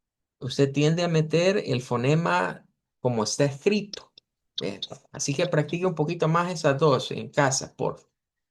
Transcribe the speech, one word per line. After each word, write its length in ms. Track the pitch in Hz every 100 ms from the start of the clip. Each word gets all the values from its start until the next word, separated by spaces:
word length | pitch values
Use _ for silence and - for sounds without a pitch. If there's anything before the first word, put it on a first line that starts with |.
| _ _ _ -
Usted 320 | 127 - 139
tiende 300 | 135 147 165
a 60 | 175
meter 540 | 160 156 160 180 208 -
el 160 | 123
fonema 840 | - 120 123 156 170 202 185 - - _ _ _
como 240 | 127 120
está 200 | 107 -
escrito. 680 | 143 139 - 208 208 - - _ _ _ _ -
Eh, 180 | 90 98 - - _
así 220 | - -
que 120 | 139 170
practique 400 | 160 147 170 185
un 80 |
poquito 340 | 165 151 170 160
más 240 | 160 175
esas 260 | 175 151 135
dos 320 | 156 127 -
en 180 | - 110
casa, 440 | - 139 135 - -
por 220 | - -
favor. 120 | _ _ _ _ _